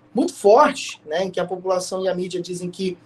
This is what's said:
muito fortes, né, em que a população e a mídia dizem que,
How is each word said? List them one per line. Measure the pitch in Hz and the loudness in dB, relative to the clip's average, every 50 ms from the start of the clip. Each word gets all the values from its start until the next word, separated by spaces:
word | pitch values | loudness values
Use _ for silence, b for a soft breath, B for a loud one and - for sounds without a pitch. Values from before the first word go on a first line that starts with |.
| _ _ - | _ _ -4
muito | - 135 120 - | -2 -2 -2 -4
fortes, | - - 202 220 262 294 294 - - - - - - _ | 0 4 6 8 8 8 6 4 -2 -8 -10 -12 -14 _
né, | 151 151 175 196 | -6 -2 -2 -2
em | 185 | -2
que | 175 185 | -2 -4
a | 175 | -4
população | 180 190 180 180 185 185 180 180 - 190 185 190 | -4 -6 -6 -2 -2 -2 -2 -2 -4 -4 -4 -2
e | 190 | -2
a | 180 | -2
mídia | 175 180 180 180 180 | -2 -4 -4 -6 -6
dizem | 175 185 180 170 180 180 | -8 -8 -8 -8 -8 -8
que, | 180 - 190 185 175 - b | -6 -4 -4 -4 -6 -6 b